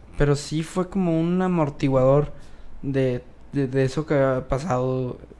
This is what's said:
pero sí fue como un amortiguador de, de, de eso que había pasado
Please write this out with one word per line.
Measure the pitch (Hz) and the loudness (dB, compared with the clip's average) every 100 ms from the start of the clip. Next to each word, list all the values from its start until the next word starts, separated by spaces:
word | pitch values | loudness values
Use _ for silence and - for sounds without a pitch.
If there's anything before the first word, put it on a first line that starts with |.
| - - | -8 0
pero | 143 143 | 2 2
sí | - 151 | -2 -6
fue | 160 185 180 | -4 -4 -2
como | 196 175 160 | 0 2 2
un | 165 180 | 2 2
amortiguador | 185 175 143 - 139 131 131 143 143 - - - - - | 2 2 0 0 0 4 6 4 2 -4 -16 -16 -14 -10
de, | 131 135 131 123 - - - | -4 0 0 -2 -6 -18 -8
de, | 139 135 | -4 0
de | 135 | 2
eso | 131 160 151 | 0 0 0
que | |
había | 147 135 131 131 | 2 2 0 -2
pasado | 135 156 127 127 131 131 - - - | -4 -2 -2 0 -2 -4 -8 -14 -18